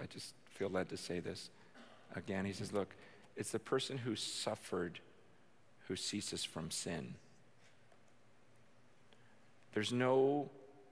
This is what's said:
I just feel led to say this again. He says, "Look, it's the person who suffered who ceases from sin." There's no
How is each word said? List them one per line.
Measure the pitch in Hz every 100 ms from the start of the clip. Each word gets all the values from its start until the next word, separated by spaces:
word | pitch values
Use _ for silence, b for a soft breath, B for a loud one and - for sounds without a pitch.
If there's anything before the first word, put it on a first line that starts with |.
I | -
just | - - - -
feel | - 98
led | 92 87
to | 98
say | - 87
this | 82 95 - B B B B B -
again. | 95 - 95 98
He |
says, | 95 98
"Look, | 101 95 - B B B -
it's | -
the | 110
person | - 131 - 135
who | 117 104
suffered | - - - 107 - 95 87 - - - - - - - - - -
who | 95
ceases | - - - 87
from | - - 82
sin." | - - 80 62 - - - - - - - - - - - - - - - - - - - - B B B B - -
There's | 107 107
no | 123 127 135 135 143 139 - - - -